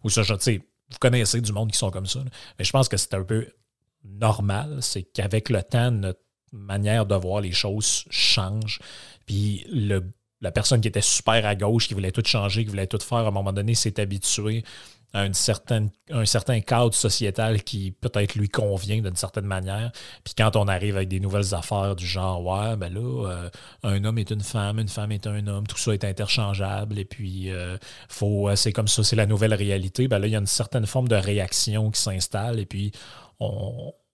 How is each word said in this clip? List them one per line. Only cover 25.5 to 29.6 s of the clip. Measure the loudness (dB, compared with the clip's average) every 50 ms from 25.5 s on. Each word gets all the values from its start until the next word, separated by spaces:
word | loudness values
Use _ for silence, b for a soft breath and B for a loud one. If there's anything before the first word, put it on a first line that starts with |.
| -4 -4 -4
tout | -4 -6
ça | -2 0 0 0
est | 0 0
interchangeable, | -4 -2 -4 -2 0 0 0 0 0 0 -2 -2 -2 -2 -4 -4 -4 -4
et | -6 -6
puis, | -8 -8 -8 -6 -6 -6 -6 -6 -6
euh, | -6 -6 -6 -6 -8 -10 B B B B B
faut, | B -4 -2 0 2 2 2 4
euh, | 4 4
c'est | 4 2 2
comme | 2 2 2
ça, | 2 2 4 4
c'est | 4 4
la | 4 4
nouvelle | 4 4 4 4 2 2
réalité », | 2